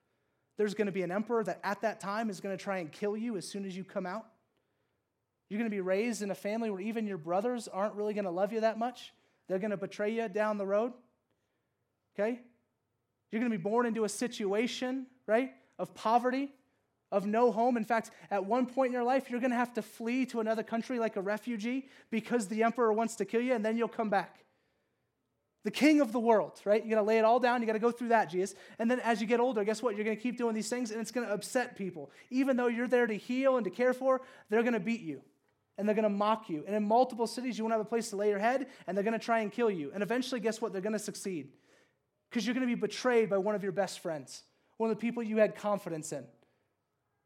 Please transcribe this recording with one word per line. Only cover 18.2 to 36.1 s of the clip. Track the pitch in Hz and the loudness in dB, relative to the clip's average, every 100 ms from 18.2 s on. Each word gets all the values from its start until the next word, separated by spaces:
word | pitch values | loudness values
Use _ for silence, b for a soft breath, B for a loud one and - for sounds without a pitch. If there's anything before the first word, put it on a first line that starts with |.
| B | B
at | 202 196 | -2 0
one | 247 247 | 2 2
point | 262 262 | 2 0
in | |
your | 247 | 2
life, | 240 262 262 | 2 2 0
you're | 240 | -2
gonna | 254 240 | 0 2
have | 240 | 0
to | 240 | -2
flee | - - 226 254 254 | -8 -6 -2 0 0
to | 233 | 0
another | 220 226 | 0 -2
country | 214 226 - 247 | -2 -4 -2 -2
like | 220 214 | 0 -2
a | |
refugee | 190 208 - 233 226 262 269 B _ | -2 -2 -4 -4 -2 -4 -6 B _
because | 220 220 240 185 | -4 0 -2 0
the | 220 | 2
emperor | 226 226 226 | 2 2 2
wants | 214 226 - | 2 0 -2
to | 196 | -2
kill | 233 | 0
you, | 247 | 0
and | 240 | 0
then | 214 226 | 0 0
you'll | 226 | -2
come | 226 220 | -2 0
back. | 196 170 - _ _ _ _ _ _ _ _ _ _ _ _ | 0 0 -8 _ _ _ _ _ _ _ _ _ _ _ _
The | 214 | -8
king | - 294 294 | 4 6 6
of | 240 | 4
the | 240 | 2
world, | 226 214 151 - 196 | 4 4 2 -2 2
right? | 214 | 2
You | 220 | 2
gotta | 220 | 2
lay | 208 226 | 4 4
it | 220 | 6
all | 247 | 6
down. | 240 247 | 4 2
You | 220 | 2
gotta | 220 | 2
go | 240 | 2
through | 233 240 | 0 2
that, | 226 170 | 4 4
Jesus. | 180 196 B B - | 0 -2 B B -2
And | 233 | 0
then | 254 | 2
as | 214 226 | 2 0
you | 214 | 2
get | 240 | 2
older, | 247 220 | 2 2
guess | 202 214 | 0 0
what? | 247 208 | -2 -2
You're | 214 | -2
gonna | 214 | -2
keep | 247 240 | -4 -2
doing | 233 220 | -2 -2
these | 214 | -4
things, | 247 233 | -4 -4
and | 214 | -6
it's | 220 | -6
gonna | 247 214 | -4 -4
upset | 202 - 254 240 - | -4 -2 -2 -2 -6
people. | 190 170 139 B B | -8 -8 -14 B B
Even | 254 277 247 | 0 2 2
though | 247 | 2
you're | 233 247 | 0 2
there | 247 240 | 4 4
to | 208 | 0
heal | - 247 269 254 | -4 0 2 2
and | |
to | 185 | 0
care | 202 254 | 0 0
for, | 247 262 262 B B - | 2 2 2 B B 0
they're | 214 | 2
gonna | 240 226 | 4 2
beat | 185 233 | 0 -4
you, | 160 131 - _ _ _ _ - | -4 -10 -12 _ _ _ _ -2
and | 208 | 0
they're | 214 | 2
gonna | |
mock | 214 | 2